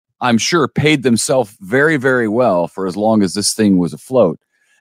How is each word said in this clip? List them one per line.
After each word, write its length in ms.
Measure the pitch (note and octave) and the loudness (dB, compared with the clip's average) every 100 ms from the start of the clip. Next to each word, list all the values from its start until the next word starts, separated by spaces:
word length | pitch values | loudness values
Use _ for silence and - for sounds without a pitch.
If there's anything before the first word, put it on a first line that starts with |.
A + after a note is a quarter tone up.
| _ - | _ -6
I'm 160 | B2 A#2 | -2 0
sure 300 | - F3 B2+ | 0 -2 -2
paid 340 | - D3 D3+ | 0 0 2
themselves 540 | B2+ A2+ - C3+ A2 - | 0 0 0 -2 -2 -6
very, 360 | F#2 B2+ D3+ D3+ | -4 0 2 0
very 320 | C3+ B2+ A2 | 0 0 0
well 400 | A2 B2 F2+ E2+ | 0 0 0 -2
for 180 | - F#2+ | -6 -8
as 100 | F#2 | -2
long 260 | A2 A2 | 0 2
as 100 | F#2+ | 0
this 200 | F#2 G2+ | -2 -4
thing 240 | - G#2+ F#2+ | 0 2 2
was 140 | E2+ | 0
afloat. 440 | D2+ - B2+ F#2+ D2+ _ _ _ _ | -6 -4 2 2 0 _ _ _ _